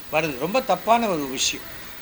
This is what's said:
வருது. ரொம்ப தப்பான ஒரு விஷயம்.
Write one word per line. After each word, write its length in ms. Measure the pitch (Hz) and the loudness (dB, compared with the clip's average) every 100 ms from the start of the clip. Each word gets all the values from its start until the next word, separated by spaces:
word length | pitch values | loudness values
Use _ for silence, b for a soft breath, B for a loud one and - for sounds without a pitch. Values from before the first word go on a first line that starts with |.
| - | -2
வருது. 280 | 151 160 123 | 0 0 -2
ரொம்ப 220 | 160 254 | 0 0
தப்பான 460 | 226 180 214 233 226 | 2 0 4 4 4
ஒரு 180 | 160 139 | 0 -2
விஷயம். 380 | 131 - - - - - - | -2 -2 -2 -10 -14 -14 -8